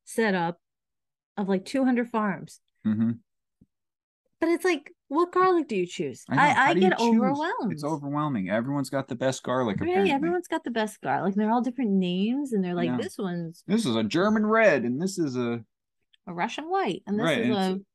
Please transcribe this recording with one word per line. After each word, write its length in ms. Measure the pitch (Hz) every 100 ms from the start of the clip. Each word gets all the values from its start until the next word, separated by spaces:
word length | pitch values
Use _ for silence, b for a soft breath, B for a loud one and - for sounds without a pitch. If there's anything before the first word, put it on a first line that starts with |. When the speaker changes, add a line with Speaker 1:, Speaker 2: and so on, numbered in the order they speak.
Speaker 1:
set 300 | - - 226
up 240 | 185 170 170 _ _ _ _ _ _ _ -
of, 120 | 196
like, 160 | 190
two 200 | 190 269
hundred 260 | 262 240 240
farms. 500 | 226 214 156 - - _ _
Speaker 2:
Mm-hmm. 280 | 107 107 113 117 _ _ _ _ _ _ _ _ _ _ _ _
Speaker 1:
But 80 | 330
it's 160 | 339
like, 280 | 370 311 - - _
what 240 | 277 349
garlic 360 | 370 370 349 277
do 80 | 208
you 100 | 175
choose? 380 | - 147 - -
Speaker 2:
I 40 | 185
know. 40 |
Speaker 1:
I, 120 | 277
Speaker 2:
How 160 | - 269
Speaker 1:
I 40 |
Speaker 2:
do 60 | 175
you 80 | 190
Speaker 1:
get 100 | -
Speaker 2:
choose? 100 | 233
Speaker 1:
overwhelmed. 640 | 226 254 285 269 508 226
Speaker 2:
It's 120 | 156
overwhelming. 640 | 143 156 143 147 151 123 90
Everyone's 400 | 107 123 143 131
got 180 | 139 -
the 60 |
best 280 | 123 127 131
garlic, 380 | - 127 117 98
Speaker 1:
Right, 80 | 339
Speaker 2:
apparently. 200 | 370 392
Speaker 1:
everyone's 360 | 277 330 359 -
got 160 | 330
the 60 | 302
best 300 | 233 214 -
garlic. 320 | - 135 175
They're 160 | 196 214
all 100 | 240
different 300 | 254 247 226
names, 640 | 196 180 180 208 262 285
and 120 | 214
they're 100 | 180
like, 120 | 175 170
Speaker 2:
Yeah. 100 | 247
Speaker 1:
"This 220 | - -
one's" 440 | 196 175 165 - -
Speaker 2:
"This 180 | 214
is 120 | 185 113
a 60 |
German 420 | 110 156 208 220 214
red, 380 | 226 214 143
and 160 | 120 127
this 180 | 185 190
is 180 | 151 123
a" 260 | 120 117 110 _ _ _ _ _ -
Speaker 1:
"a 60 |
Russian 380 | 175 208 - 320
white, 320 | 381 311 165 -
and 120 | 208
this 60 |
Speaker 2:
Right, 140 | 220 151
Speaker 1:
is 60 |
Speaker 2:
and 80 | -
it's 140 | 202 190
Speaker 1:
a" 60 |
Speaker 2:
a, 40 | 190 -